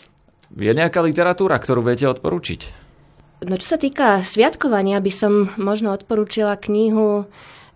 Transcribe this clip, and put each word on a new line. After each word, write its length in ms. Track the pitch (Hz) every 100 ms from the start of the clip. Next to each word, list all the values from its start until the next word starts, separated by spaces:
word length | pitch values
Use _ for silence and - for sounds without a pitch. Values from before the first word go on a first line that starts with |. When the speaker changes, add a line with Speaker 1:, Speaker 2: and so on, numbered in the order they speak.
| - _ _ _ _
Speaker 1:
je 240 | - 104
nejaká 260 | 135 165 175
literatúra, 640 | 165 156 175 180 190 135
ktorú 240 | - 123 117
viete 240 | 120 135
odporučiť? 520 | 127 - 175 - 82 - - - _ _ _ _ _ 180
Speaker 2:
No, 80 | 185
čo 120 | -
sa 80 | 320
týka 460 | 277 277 247 196 190
sviatkovania, 720 | 214 269 - 285 208 196 202
by 140 | 190
som 400 | 185 214 208 202 220
možno 320 | 196 214 220
odporúčila 640 | 196 - 214 214 220 208 202
knihu, 720 | 208 208 220 220 214 208 202 - - - -